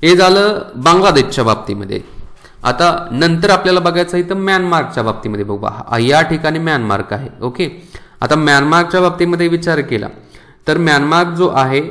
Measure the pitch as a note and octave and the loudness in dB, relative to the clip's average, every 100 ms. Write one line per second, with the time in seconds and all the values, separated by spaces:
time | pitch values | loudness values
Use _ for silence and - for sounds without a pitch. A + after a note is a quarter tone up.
0 | D#3 F3 F3+ G3 G#3 G3+ - B2+ C#3+ F3 | 4 4 6 4 2 -2 -8 -2 2 4
1 | G3 D3 B2+ - A2+ A2 - G2+ G2 G2+ | 4 4 2 0 0 0 -2 -8 -6 -10
2 | - - - - - - B2 - F3 D#3+ | -10 -16 -16 -18 -20 -8 -6 0 0 0
3 | - A#2+ E3 E3 G3 F#3+ F#3 F3+ F3 E3+ | -4 -2 0 2 2 2 4 2 2 0
4 | F3 F3+ F3 F#3 F#3+ F#3+ F3+ E3 C#3+ - | -2 -2 -2 -4 0 0 0 -2 -2 -4
5 | A2 G#2+ A2+ G#2 G2+ G2+ G#2 G2+ - A#2 | -4 -4 -6 -6 -6 -4 -6 -8 -6 0
6 | A#2 D3 E3 D#3+ D#3+ D#3+ E3 D3+ A2 G2 | 2 2 2 0 -2 -2 -2 -2 -2 -4
7 | G2 G2+ C3+ - A#2+ B2 E3 F2+ - - | -4 -8 -10 -8 -8 -4 -6 -6 -20 -20
8 | - - B2 D3+ D3+ C#3+ C#3+ E3 E3+ F#3 | -20 -8 -2 0 2 2 4 2 2 2
9 | F3+ F3 F3 E3+ E3+ E3+ E3+ D#3+ C3+ A2+ | 0 0 -2 0 0 -2 -2 -2 -2 -4
10 | G#2+ - - - - _ - D#3 E3 D3 | -6 -14 -20 -20 -20 _ -4 0 2 2
11 | C#3+ E3 F3 E3+ F3+ C3 C3 C3+ D#3+ | 2 0 0 0 0 2 0 0 -4